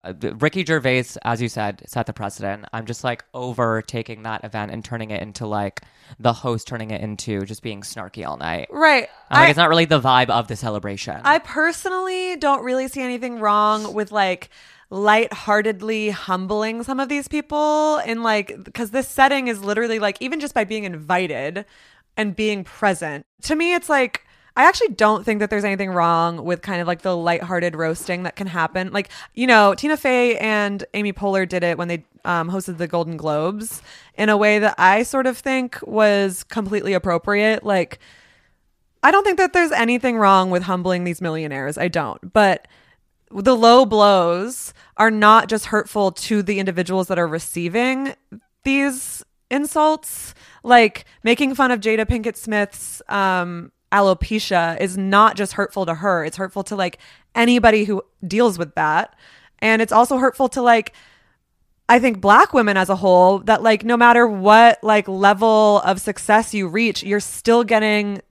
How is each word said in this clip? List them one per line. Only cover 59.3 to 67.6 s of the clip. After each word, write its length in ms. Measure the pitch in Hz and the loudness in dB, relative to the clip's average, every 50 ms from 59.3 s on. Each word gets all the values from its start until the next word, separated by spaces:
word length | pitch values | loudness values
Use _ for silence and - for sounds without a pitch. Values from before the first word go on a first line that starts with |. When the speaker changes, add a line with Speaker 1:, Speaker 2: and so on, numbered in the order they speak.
| - _ _ _ _ _ | -20 _ _ _ _ _
Speaker 2:
And 240 | - 220 226 220 | 0 0 2 2
it's 100 | 226 208 | 0 4
also 260 | 208 220 240 - 285 254 | 4 4 4 4 2 2
hurtful 300 | 262 262 - - 269 247 | 2 0 2 0 -2 0
to, 120 | - 269 | 0 2
like, 300 | 240 240 233 226 214 - _ - _ _ _ _ _ _ _ _ _ _ _ _ _ _ _ _ _ - | 4 4 4 4 2 -4 _ -20 _ _ _ _ _ _ _ _ _ _ _ _ _ _ _ _ _ 4
I 100 | 240 247 | 4 4
think 220 | 233 254 226 190 | 4 2 0 2
Black 340 | 190 202 208 262 370 - - | 4 6 8 8 8 6 4
women 220 | 262 226 208 202 | 2 4 4 2
as 120 | 190 185 190 | 2 2 0
a 80 | 196 | 0
whole, 440 | 185 202 190 180 180 180 185 196 196 | 2 4 6 6 8 8 6 4 2
that, 220 | - 220 220 - | 2 2 2 4
like, 220 | 208 226 214 214 214 | 4 2 2 2 2
no 120 | 226 240 | 0 2
matter 300 | 233 240 240 233 240 233 | 6 6 6 8 6 4
what, 560 | 226 208 190 185 208 214 226 233 233 214 - - | 4 2 2 6 8 8 10 10 8 6 4 2
like, 240 | 214 214 208 190 196 | 2 2 2 2 -2
level 720 | 190 190 196 202 208 190 226 226 220 214 214 208 208 202 - | -2 4 4 4 4 4 4 4 4 6 6 6 4 4 2
of 160 | - 196 190 | 2 -2 -2
success 540 | - 214 196 - - - 208 220 226 - - | -4 -8 -8 -8 0 2 2 2 2 0 -4
you 140 | 208 190 170 | -4 -4 -2
reach, 340 | 160 220 233 226 185 - | -2 0 0 0 -2 -4
you're 180 | - 196 202 208 | -4 -2 -4 -4
still 440 | - - - - - 226 226 240 | -4 -6 -14 -4 2 2 4 4